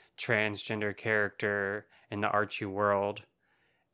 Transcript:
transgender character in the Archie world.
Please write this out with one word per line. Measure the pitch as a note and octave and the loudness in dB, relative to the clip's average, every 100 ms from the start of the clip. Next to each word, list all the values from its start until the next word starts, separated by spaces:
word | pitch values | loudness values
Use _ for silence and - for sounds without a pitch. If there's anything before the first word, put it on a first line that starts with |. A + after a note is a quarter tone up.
| - - | -20 -10
transgender | - A2 G#2+ G2+ - G#2+ G#2 - | 0 2 2 -2 -4 -2 -2 -2
character | A2+ G#2+ G2+ - G#2+ G2+ G2 G#2 - - _ | 0 2 2 0 -2 0 -2 -4 -10 -20 _
in | G2+ | -2
the | G#2 | 2
Archie | G#2 G#2 - G#2 | 2 0 -4 -6
world. | F#2+ G#2 G2+ G2+ G#2 - _ _ _ _ _ _ | 0 4 4 2 -4 -12 _ _ _ _ _ _